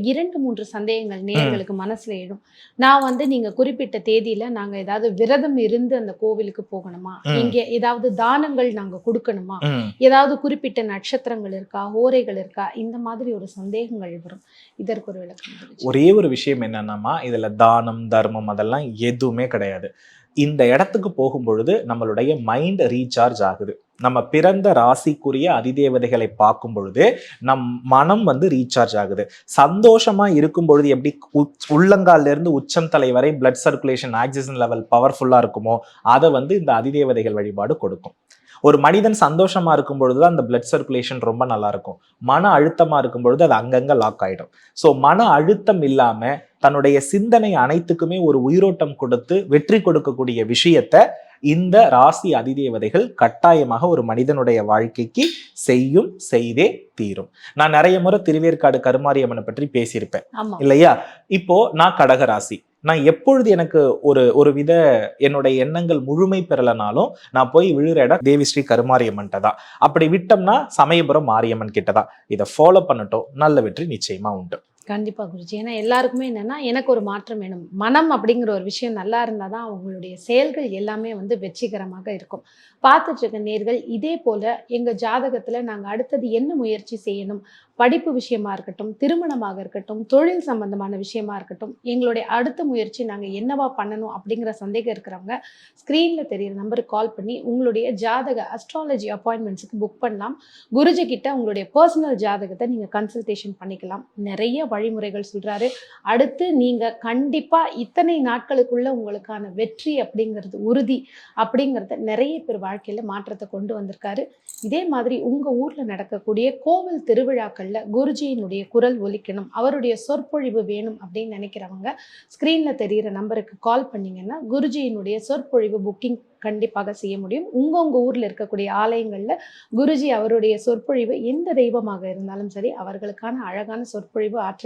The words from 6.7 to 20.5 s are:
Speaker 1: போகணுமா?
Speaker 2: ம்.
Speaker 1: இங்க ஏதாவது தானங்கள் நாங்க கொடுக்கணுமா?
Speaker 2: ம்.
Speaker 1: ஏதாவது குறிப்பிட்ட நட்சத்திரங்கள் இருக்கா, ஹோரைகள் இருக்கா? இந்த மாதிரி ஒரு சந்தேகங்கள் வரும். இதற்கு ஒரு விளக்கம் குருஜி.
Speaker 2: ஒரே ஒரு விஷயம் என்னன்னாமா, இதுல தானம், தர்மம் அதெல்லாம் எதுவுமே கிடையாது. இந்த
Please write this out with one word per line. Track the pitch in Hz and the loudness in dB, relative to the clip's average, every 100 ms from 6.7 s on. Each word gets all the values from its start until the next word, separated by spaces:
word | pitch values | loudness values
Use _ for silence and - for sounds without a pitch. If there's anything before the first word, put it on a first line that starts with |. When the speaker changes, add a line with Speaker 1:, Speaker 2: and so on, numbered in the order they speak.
Speaker 1:
போகணுமா? | 196 180 175 185 185 147 | -14 -14 -16 -16 -10 -4
Speaker 2:
ம். | 151 | -2
Speaker 1:
இங்க | 233 233 226 233 | 0 -2 -2 -2
ஏதாவது | 240 240 240 202 | -2 0 -2 0
தானங்கள் | 233 277 302 262 247 214 | 0 0 0 -2 -2 -2
நாங்க | 196 180 233 | -8 -8 -4
கொடுக்கணுமா? | 226 - 202 185 190 147 | -4 -4 -6 -8 -6 -4
Speaker 2:
ம். | 131 107 107 262 | -2 -4 2 6
Speaker 1:
ஏதாவது | 269 277 285 | 6 6 2
குறிப்பிட்ட | 285 294 269 196 220 | -4 -4 -6 -6 -6
நட்சத்திரங்கள் | 196 - 254 247 226 202 190 | -8 -6 -8 -6 -8 -8 -12
இருக்கா, | 190 202 202 214 | -10 -10 -6 0
ஹோரைகள் | 247 254 220 196 | 2 2 0 -6
இருக்கா? | 190 - 196 - | -10 -8 -8 -8
இந்த | 226 240 233 | -10 -10 -10
மாதிரி | 226 247 208 | -10 -8 -8
ஒரு | 190 196 | -10 -14
சந்தேகங்கள் | 196 220 233 220 180 170 | -10 -8 -8 -10 -12 -14
வரும். | 170 190 _ _ _ - | -18 -20 _ _ _ -12
இதற்கு | 196 208 - | -8 -8 -10
ஒரு | 185 | -16
விளக்கம் | 180 - - - | -18 -20 -20 -20
குருஜி. | - - 127 | -20 -8 -2
Speaker 2:
ஒரே | 135 165 208 | 4 6 6
ஒரு | 170 127 | 4 0
விஷயம் | - 131 110 | -2 -2 -4
என்னன்னாமா, | 110 107 104 110 156 127 | -6 -8 -6 -4 -4 -4
இதுல | 113 110 104 | -4 -4 4
தானம், | 113 117 117 113 113 110 | 4 4 2 -6 0 0
தர்மம் | 107 110 107 | 0 -2 -6
அதெல்லாம் | 101 107 135 139 107 117 | -4 -2 -4 -6 -4 -4
எதுவுமே | 123 131 117 123 | -2 -2 -2 -4
கிடையாது. | 117 98 95 95 - _ _ _ - | -4 -4 -6 -12 -16 _ _ _ -2
இந்த | 147 | 0